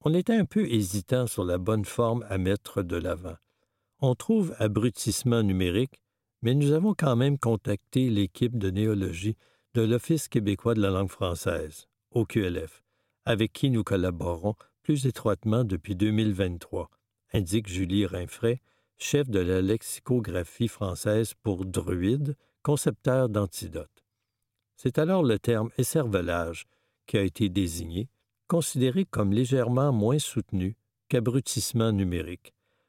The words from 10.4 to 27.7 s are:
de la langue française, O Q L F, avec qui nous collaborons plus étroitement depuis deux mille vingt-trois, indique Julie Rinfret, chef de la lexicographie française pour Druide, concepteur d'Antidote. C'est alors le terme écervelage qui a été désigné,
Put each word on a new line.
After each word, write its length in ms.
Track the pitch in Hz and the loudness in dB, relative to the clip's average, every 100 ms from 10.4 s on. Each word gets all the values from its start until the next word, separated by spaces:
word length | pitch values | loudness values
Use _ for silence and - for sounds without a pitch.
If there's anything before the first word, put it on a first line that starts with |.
| 101 101 117 | 0 0 2
de 60 | 113 | 2
la 100 | 101 | 2
langue 200 | 92 98 | 2 0
française, 800 | - 92 85 - 82 78 - - _ _ | -2 -4 -2 -2 -2 -4 -12 -20 _ _
O 120 | 120 | -2
Q 220 | 107 117 92 | 0 0 -2
L 200 | 85 80 | -2 -8
F, 160 | - _ _ _ _ - | -12 _ _ _ _ -2
avec 260 | 113 110 | 0 0
qui 180 | - 139 | 0 0
nous 140 | 120 | 0
collaborons 720 | 101 98 87 87 87 85 95 107 _ _ | 0 0 0 -2 -4 -4 -4 -4 _ _
plus 220 | - 147 131 | -2 0 0
étroitement 600 | - 110 95 110 110 117 | -2 0 0 2 2 2
depuis 320 | 92 - 92 | -2 -4 0
deux 140 | 107 | 2
mille 200 | 107 110 | 2 2
vingt-trois, 580 | 95 95 87 - 98 85 _ _ _ _ | 0 -2 -4 -8 -10 -10 _ _ _ _
indique 340 | - 90 107 104 | -2 0 -2 -2
Julie 380 | 90 90 98 98 | -4 0 0 0
Rinfret, 560 | 92 87 - 113 123 - _ _ - | -2 -8 -4 -2 -2 -6 _ _ -12
chef 320 | - 143 139 | -2 0 2
de 100 | 98 | 0
la 220 | 87 92 | 2 2
lexicographie 1080 | 95 113 - - - 123 107 90 87 - 120 | 2 0 -4 -10 -2 -2 -2 -4 -6 -2 -4
française 640 | - 98 87 110 107 113 - | -2 -6 -2 0 0 0 -4
pour 220 | - 90 95 | -4 -2 -2
Druide, 720 | 90 95 92 92 135 143 143 _ _ | -4 -2 0 0 0 -2 -6 _ _
concepteur 640 | - 147 - 110 - 131 127 | -2 0 0 -2 0 2 2
d'Antidote. 800 | 104 101 - 87 82 80 _ _ _ _ _ _ _ _ _ | 0 -2 -4 -10 -10 -12 _ _ _ _ _ _ _ _ _
C'est 200 | 131 123 | -2 2
alors 260 | 156 190 | 2 4
le 160 | 147 104 | 4 4
terme 320 | - 113 113 - | 2 0 0 0
écervelage 920 | 123 165 127 95 87 87 82 82 - _ _ _ - | 0 2 2 0 0 0 -2 -6 -14 _ _ _ -4
qui 120 | 110 | 0
a 60 | |
été 260 | 98 - 104 | 0 0 0
désigné, 580 | 90 92 | 0 -2